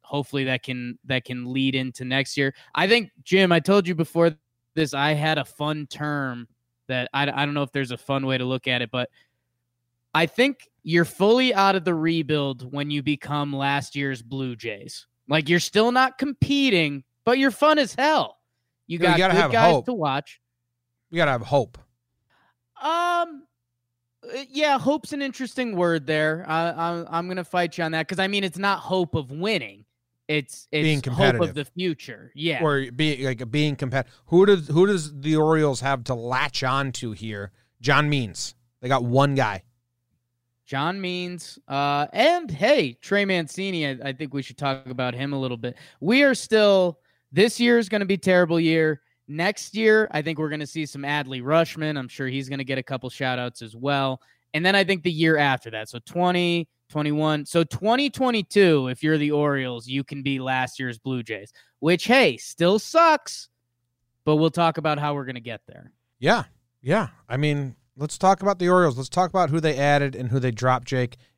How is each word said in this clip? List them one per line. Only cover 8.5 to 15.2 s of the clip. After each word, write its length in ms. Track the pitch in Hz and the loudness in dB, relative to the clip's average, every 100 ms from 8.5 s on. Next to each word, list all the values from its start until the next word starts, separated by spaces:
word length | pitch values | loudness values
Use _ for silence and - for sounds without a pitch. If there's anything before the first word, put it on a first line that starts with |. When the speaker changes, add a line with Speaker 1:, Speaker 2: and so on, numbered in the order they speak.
| 131 131 | -4 -2
Speaker 1:
at 140 | 123 | -2
it, 80 | 117 | -2
but 180 | 127 123 _ _ _ _ _ _ _ _ _ _ | -6 -6 _ _ _ _ _ _ _ _ _ _
I 140 | 156 165 | 0 0
think 420 | - 269 254 _ _ | 2 0 0 _ _
you're 220 | 156 170 165 | 0 2 2
fully 460 | - 202 247 254 | 2 4 4 4
out 220 | 196 196 190 | 4 4 2
of 80 | |
the 120 | 170 165 | 0 0
rebuild 760 | 165 165 147 151 139 123 127 | 0 0 0 -2 -2 -6 -8
when 200 | 143 147 | -6 -4
you 100 | 147 | -4
become 540 | 147 143 - 147 143 139 | -2 -4 -4 -4 -4 -2
last 400 | 139 143 135 143 | -2 -2 -4 -6
year's 260 | 139 123 | -6 -6
Blue 340 | 113 135 131 117 | -8 -8 -6 -8
Jays. 520 | 117 101 - - _ _ | -10 -10 -14 -18 _ _